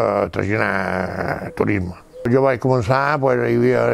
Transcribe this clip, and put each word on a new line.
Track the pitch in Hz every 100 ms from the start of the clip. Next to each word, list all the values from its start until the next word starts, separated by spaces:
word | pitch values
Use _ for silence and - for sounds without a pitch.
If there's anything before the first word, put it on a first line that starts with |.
| 107 101
a | 95
traginar | - 95 110 104 98 92 92 92 92 90 - - -
turisme. | 107 104 90 90 - - 120
Jo | 131 135
vaig | 123
començar, | 127 127 107 131 139 151
pues, | 135 123 120
hi | 120
havia | 123 120 117